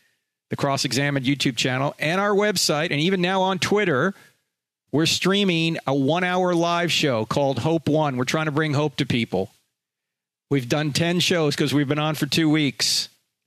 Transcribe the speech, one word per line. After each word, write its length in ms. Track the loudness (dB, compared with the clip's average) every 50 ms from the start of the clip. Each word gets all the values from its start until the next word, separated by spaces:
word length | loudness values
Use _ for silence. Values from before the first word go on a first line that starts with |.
| _ _ _ _ _ _ _ _ _ -10
the 60 | -6
Cross 280 | -2 0 0 0 0 -2
Examined 440 | -2 -2 0 0 0 0 0 0 0
YouTube 280 | 0 0 0 -2 -2
channel, 380 | -2 -2 -2 0 -2 -2 -4 -4 -4
and 200 | -4 -2 -2 0
our 120 | 0 0
website, 580 | 2 2 2 2 0 0 0 0 0 0 0 -2
and 100 | 0 0
even 220 | 0 0 0 0
now 220 | 0 0 0 0 0
on 160 | 0 0 -2
Twitter, 560 | 0 0 0 2 2 2 2 2 0 0 -2 -6 -16 -20 _ _ _ _ _ _ _ _ _ _ _ -4
we're 140 | 0 0 2
streaming 720 | 2 0 0 0 0 2 2 2 2 2 2 0 0 -2 -2 -2
a 80 | -2 0
one-hour 640 | 2 2 2 2 0 0 0 0 0 0 2 2
live 360 | 2 2 2 0 0 0 0
show 320 | 0 0 0 0 0 0 -2
called 360 | -2 -2 0 0 0 -2 -2
Hope 280 | 0 0 0 0 0 0
One. 300 | 0 2 0 0 0 -2
We're 60 | -2
trying 240 | -2 0 -2 0 0
to 40 |
bring 220 | 0 0 0 0 0
hope 220 | 0 -2 -2 -2
to 100 | -4 -2
people. 460 | 0 0 0 0 0 -2 -4 -4 -4 _ _ _ _ _ _ _ _ _ _ _ _ _ _ _ _ _ _ _ -4
We've 180 | -2 -2 0 0
done 240 | -2 0 0 -2
ten 280 | -2 0 0 0 0 0
shows 360 | 2 2 2 2 2 0 0
'cause 160 | 0 0 0
we've 160 | 2 0 2 0
been 120 | 0 0
on 160 | 0 -2 -2
for 100 | -2 -4
two 240 | -2 0 2 2 4
weeks. 600 | 2 2 2 0 -2 -2 -2 -2 0 -2 -4 -6 _ _ _ _ _ _ _